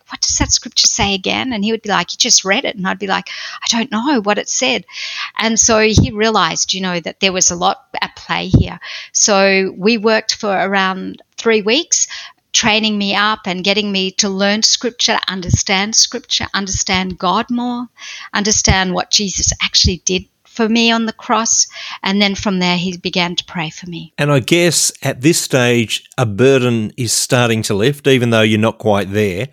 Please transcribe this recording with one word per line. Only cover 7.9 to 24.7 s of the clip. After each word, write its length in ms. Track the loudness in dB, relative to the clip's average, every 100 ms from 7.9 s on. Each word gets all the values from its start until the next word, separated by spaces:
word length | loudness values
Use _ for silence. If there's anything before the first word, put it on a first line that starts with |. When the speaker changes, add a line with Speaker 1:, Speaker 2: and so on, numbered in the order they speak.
| -8
Speaker 1:
at 160 | -8 -8
play 320 | -6 -4 2
here. 320 | 2 2 -4 -14 -14 -6
So 600 | 0 2 4 4 4 0 0
we 200 | 2 2
worked 380 | 2 0 -2 -4
for 180 | -2
around 680 | -2 0 0 -2 -4 -8 -14 _ -4
three 240 | 0 2
weeks, 460 | 2 0 2 0 -2 -6 -16 -20 _
training 440 | 0 2 2 0 0
me 160 | 0
up 280 | 0 0 0 -4
and 180 | -2
getting 280 | 0 0 0
me 180 | 0 -2
to 180 | -2 -2
learn 360 | 0 0 2
scripture, 560 | 0 0 -2 -2 0 0 -2
understand 680 | -4 -4 -4 0 0 0 0
scripture, 520 | 0 -2 -6 -6 -4 -6
understand 640 | -4 -4 0 0 -2 -2
God 260 | 0 0 -2
more, 360 | -4 -4 -6 -8 -14 -16 -16 -6
understand 640 | -2 0 0 2 2 2 -2
what 160 | -2
Jesus 420 | -2 -2 -2 -2 -2
actually 400 | -2 0 0 0 -2
did 200 | -4 -6 _
for 240 | _ -2 0
me 220 | 2 2
on 160 | 2 -2
the 80 |
cross. 540 | -6 -2 -2 2 0 0 -6 -14 -6
And 180 | 0 2
then 140 | 2
from 240 | 0 -2 0
there, 200 | 2 0
he 200 | -2 -4
began 380 | -4 -2 -2 -4
to 100 | -6
pray 240 | -6 -8
for 180 | -10 -12
me. 240 | -12 -10 -2
Speaker 2:
And 140 | 2
I 80 | 2
guess 520 | 2 2 4